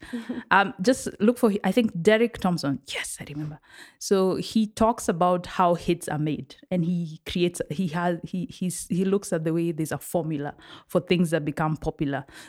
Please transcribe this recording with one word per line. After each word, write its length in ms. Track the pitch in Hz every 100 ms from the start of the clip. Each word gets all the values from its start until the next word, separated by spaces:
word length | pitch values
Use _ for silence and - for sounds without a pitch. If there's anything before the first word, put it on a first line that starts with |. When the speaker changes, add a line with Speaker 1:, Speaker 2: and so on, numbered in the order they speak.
Speaker 1:
<laughs> 40 | - 240 220 247 -
Speaker 2:
Um, 220 | 185 202 -
just 260 | 185 - - -
look 160 | 208 247
for, 160 | 233 202
I 80 | 190
think, 220 | 190 226 175
Derek 360 | 165 220 233 -
Thompson. 400 | 185 170 - 135 -
Yes, 240 | - - -
I 40 | -
remember. 280 | 147 151 151 _ - - _
So 360 | - 196 185 165
he 320 | 180 226 214
talks 400 | - 220 240 -
about 380 | 175 180 180 175
how 300 | - 180 170
hits 340 | - 170 -
are 100 | 156
made, 380 | 151 143 135 - -
and 140 | 180
he 380 | 165 180 170 160 -
creates, 360 | 180 175 175 -
he 180 | 151 190
has, 320 | 165 175 170
he, 240 | 165 185 175
he's, 340 | - 185 - -
he 160 | 175 190
looks 260 | 202 202
at 140 | 170 160
the 80 |
way 180 | 165 170
there's 220 | 160 156
a 40 | 139
formula 560 | - 180 160 156 143 - - - _
for 100 | 180
things 300 | 175 180 175
that 140 | 160 151
become 320 | 147 156 160
popular. 480 | 160 - 147 139 - -